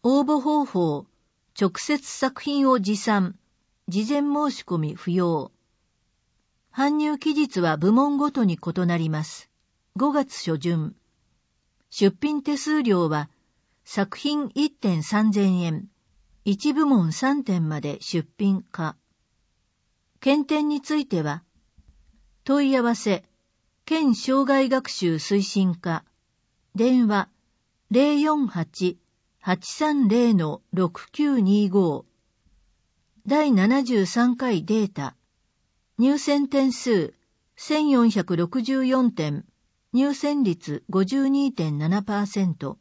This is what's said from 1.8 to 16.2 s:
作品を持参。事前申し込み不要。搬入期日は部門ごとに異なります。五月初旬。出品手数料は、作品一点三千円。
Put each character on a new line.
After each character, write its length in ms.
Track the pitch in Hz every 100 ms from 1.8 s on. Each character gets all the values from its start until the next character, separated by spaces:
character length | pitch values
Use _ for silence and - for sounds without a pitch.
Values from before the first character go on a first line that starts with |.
| - 294 -
作 320 | - 262 262
品 280 | 294 285 269
を 100 | 254
持 160 | 190
参。 420 | 208 - 208 185 - _ _ _ _ -
事 160 | 185
前 160 | 214 285
申 280 | 294 294 294
し 140 | -
込 140 | - 175
み 180 | 151
不 160 | 156 -
要。 400 | 180 175 160 131 _ _ _ _ _ _ _ _ _ _ _ _
搬 200 | - 277
入 260 | 302 302 285
期 160 | 311
日 260 | 294 294 185
は 160 | 170
部 160 | 156 180
門 240 | 233 285
ご 160 | 285 294
と 140 | 285
に 120 | 208 165
異 220 | - 175
な 120 | 175 170
り 120 | 160
ま 160 | 156
す。 240 | 156 - - _ _ _ _ 196
五 140 | 285
月 240 | 285 277 -
初 240 | - 151
旬。 320 | 170 170 151 - _ _ _ _ _ _ _ _ _
出 260 | - 196 190
品 220 | 294 294
手 160 | 277 285
数 260 | 302 302
料 260 | 247 185 160
は、 200 | 151 151 _ _ _ _ _
作 320 | - - 196 -
品 340 | 285 294 269
一 160 | - 294
点 340 | _ 196 165
三 280 | 156 214 214
千 300 | 202 196 180
円。 260 | 170 156 196 _ _ _